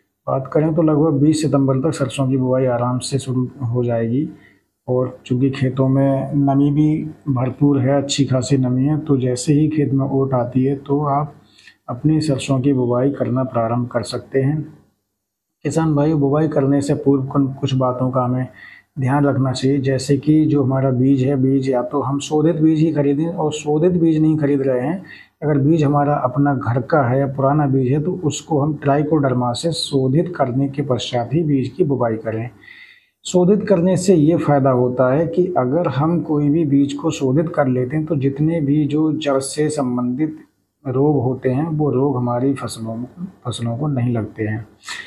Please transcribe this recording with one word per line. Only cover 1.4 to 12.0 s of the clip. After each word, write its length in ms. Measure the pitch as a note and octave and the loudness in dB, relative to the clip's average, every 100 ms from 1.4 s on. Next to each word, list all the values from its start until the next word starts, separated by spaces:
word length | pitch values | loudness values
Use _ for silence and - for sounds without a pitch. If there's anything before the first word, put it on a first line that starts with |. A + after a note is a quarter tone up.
सितंबर 360 | D3+ C#3 C3+ C3 | 0 2 2 0
तक 140 | D#3 | 0
सरसों 380 | - B2+ - C3 | -2 -4 -2 -2
की 80 | C3+ | 0
बुवाई 280 | B2+ C3 B2+ | 0 0 0
आराम 340 | A#2+ B2 B2 | 0 -2 -2
से 200 | - C#3 | -4 -6
शुरू 320 | C3 B2+ B2 - A#2+ | -2 -4 -4 -6 -4
हो 100 | B2 | -2
जाएगी। 460 | A#2+ A#2 A#2 B2+ D#3 - - _ _ _ - | -2 -2 -2 -2 -4 -8 -20 _ _ _ -4
और 320 | B2+ B2+ - - | -2 -2 -6 -4
चूँकि 240 | B2 C3+ | 0 0
खेतों 380 | B2+ C3 C3 C3 | 0 -2 0 0
में 460 | C3+ C#3 C3+ C#3 | 2 2 0 -2
नमी 380 | C#3+ C#3 C#3 C#3+ | 0 2 2 2
भी 380 | C#3+ D3+ D#3 D#3 - D3 | 2 2 0 -6 -10 -4
भरपूर 500 | B2 B2+ - C#3+ C#3 | -2 -2 2 2 4
है, 220 | B2 C#3+ | 2 0
अच्छी 240 | C#3 - C3 | 0 -2 0
खासी 320 | C3 A#2+ C3+ | 0 0 0
नमी 260 | B2+ B2+ | 2 0
है, 160 | C#3 D3+ | 0 0
तो 180 | C#3+ C#3 | 0 0
जैसे 360 | B2+ B2 - | 0 -2 0
ही 160 | D3 D#3 | 2 2
खेत 240 | D3+ C3+ | 0 0
में 120 | C3+ C3+ | 0 0
ओट 240 | C3+ C3+ | 0 0
आती 300 | B2+ A#2+ C3 | 0 0 0
है, 120 | C3 C#3 | 0 -2
तो 300 | - C#3+ D3 | -2 -2 0
आप 280 | C#3+ D3 - _ _ - _ - | -2 -2 -10 _ _ -20 _ -14
अपनी 320 | B2 | -4